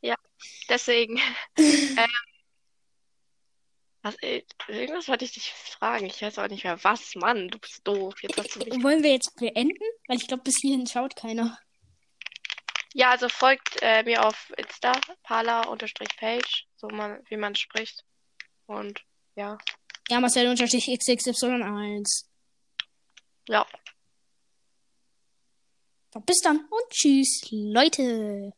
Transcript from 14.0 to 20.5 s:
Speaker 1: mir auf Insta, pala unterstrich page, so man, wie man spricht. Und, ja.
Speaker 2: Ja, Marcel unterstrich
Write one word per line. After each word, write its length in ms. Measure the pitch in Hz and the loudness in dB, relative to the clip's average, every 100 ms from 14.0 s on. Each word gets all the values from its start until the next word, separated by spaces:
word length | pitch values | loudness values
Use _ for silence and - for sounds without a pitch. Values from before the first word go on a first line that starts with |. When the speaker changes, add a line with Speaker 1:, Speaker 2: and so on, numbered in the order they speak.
Speaker 1:
mir 200 | 233 233 | 4 4
auf 280 | 220 220 - - | 2 2 -10 -10
Insta, 360 | - - 240 262 269 359 | -10 -4 0 0 -2 -8
pala 400 | - 226 226 233 226 | -2 0 2 0 -2
unterstrich 400 | 226 220 - 220 - | -6 -8 -8 -8 -4
page, 500 | 220 240 247 - - _ | -4 -2 -2 -4 -6 _
so 120 | 214 | -12
man, 340 | 214 214 208 - | -8 -8 -10 -10
wie 80 | 214 | -6
man 180 | 208 | -4
spricht. 500 | 202 - 220 226 - - _ _ _ - _ _ | -4 -4 -4 -6 -14 -20 _ _ _ -20 _ _
Und, 380 | 208 208 208 - _ _ - | -10 -10 -12 -16 _ _ -10
ja. 220 | 202 214 - - _ - - | -10 -8 -10 -10 _ -18 -2
Speaker 2:
Ja, 100 | 240 | 2
Marcel 300 | 247 247 | 4 4
unterstrich 400 | 247 | 2